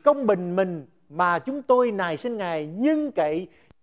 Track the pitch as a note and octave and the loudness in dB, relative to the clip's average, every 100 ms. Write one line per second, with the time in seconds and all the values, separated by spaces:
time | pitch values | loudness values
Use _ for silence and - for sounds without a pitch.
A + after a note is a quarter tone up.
0 | C#4+ C#4+ A3+ F#3 F3 F3+ F#3 E3 C3 _ | 2 4 2 2 0 0 0 -4 -12 _
1 | _ D3+ F3 E3+ - C#4 B3+ B3 B3 G3+ | _ -2 0 0 -4 -4 2 2 2 0
2 | F3 D#3 B3 A3 F3+ D#3+ D3+ F#3 C#4+ D#4 | -4 -4 -6 -6 -4 -4 -6 -2 0 0
3 | D4 - D3+ D#3+ F#3 _ - _ | 0 0 0 -2 -6 _ -20 _